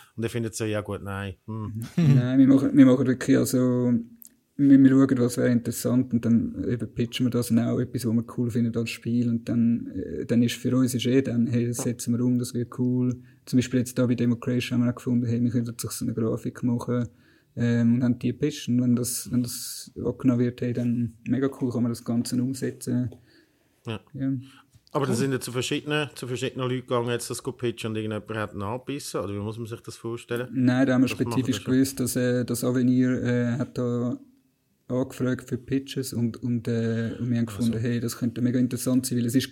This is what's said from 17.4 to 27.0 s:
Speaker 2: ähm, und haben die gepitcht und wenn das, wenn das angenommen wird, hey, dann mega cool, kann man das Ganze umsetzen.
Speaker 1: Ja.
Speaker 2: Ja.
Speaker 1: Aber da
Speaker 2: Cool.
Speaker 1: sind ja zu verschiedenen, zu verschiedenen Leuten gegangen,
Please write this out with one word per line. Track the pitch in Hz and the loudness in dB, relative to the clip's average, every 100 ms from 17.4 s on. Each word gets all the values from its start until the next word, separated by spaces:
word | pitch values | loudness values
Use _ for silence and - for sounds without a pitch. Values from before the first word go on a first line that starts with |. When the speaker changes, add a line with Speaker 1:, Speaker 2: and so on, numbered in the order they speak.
| _ - | _ -2
Speaker 2:
ähm, | 120 117 117 120 | 0 4 4 4
und | |
haben | 123 120 | 2 0
die | 123 | -2
gepitcht | 123 147 - - | -2 -2 -2 0
und | 123 | 2
wenn | 123 120 | 4 2
das, | 120 - - | 0 -4 -2
wenn | 120 | -2
das | 117 - - - - - | -2 -6 -10 -12 -14 -6
angenommen | 113 117 127 120 | -4 0 2 2
wird, | 123 120 | 0 0
hey, | 127 | -4
dann | 120 120 120 117 - - | -2 -2 0 -2 -6 -4
mega | - 135 135 | 0 0 -2
cool, | 127 | -4
kann | 120 | 0
man | 120 | -2
das | 117 | -2
Ganze | - 117 123 123 | -4 -2 -2 -2
umsetzen. | 123 135 131 127 - 123 123 - _ _ _ _ _ _ - | -2 -4 -6 -6 -4 -2 -2 -6 _ _ _ _ _ _ -10
Speaker 1:
Ja. | 110 - | -10 -10
Speaker 2:
Ja. | 139 135 135 131 - _ _ _ | -6 -4 -4 -6 -20 _ _ _
Speaker 1:
Aber | 151 135 | -8 -4
da | |
Speaker 2:
Cool. | 117 | -2
Speaker 1:
sind | 135 | -2
ja | 127 | -4
zu | - | -4
verschiedenen, | 120 123 147 147 151 143 - | -6 -4 -6 -4 -4 -4 -8
zu | 127 | -10
verschiedenen | 123 127 131 127 | -6 -6 -4 -4
Leuten | 127 123 | -4 -2
gegangen, | 123 | -2